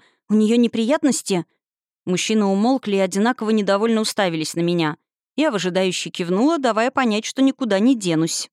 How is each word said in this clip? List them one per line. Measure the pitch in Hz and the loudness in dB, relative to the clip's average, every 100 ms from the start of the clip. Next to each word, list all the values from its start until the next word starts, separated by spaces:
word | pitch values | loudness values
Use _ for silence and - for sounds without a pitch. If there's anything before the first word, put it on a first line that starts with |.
| _ _ - | _ _ -2
«У | |
неё | 214 214 233 | 2 4 4
неприятности?» | 240 226 226 311 294 220 - 185 160 _ _ _ _ _ - | 2 0 0 0 0 -2 -2 -4 -4 _ _ _ _ _ -6
Мужчины | 180 - 220 202 | -4 0 0 2
умолкли | 196 226 262 - 196 | 2 0 0 0 -2
и | |
одинаково | 190 180 220 254 214 | 0 0 -2 -2 -2
недовольно | 220 196 196 226 220 | 0 2 2 2 0
уставились | 214 - 196 165 156 - | -2 -2 -2 -2 -4 -2
на | |
меня. | 170 175 160 - _ _ _ - | 0 0 -2 -4 _ _ _ -2
Я | 311 | 0
выжидающе | 214 180 175 190 180 160 | 0 -2 0 -2 -2 -6
кивнула, | - 170 185 269 330 | -8 -2 0 2 2
давая | 254 208 240 | 0 0 0
понять, | 269 254 208 220 | 0 0 -2 -4
что | - | 0
никуда | 269 262 240 196 | 0 0 0 2
не | 226 254 | 4 2
денусь. | 185 160 165 - - | 0 0 0 -2 -10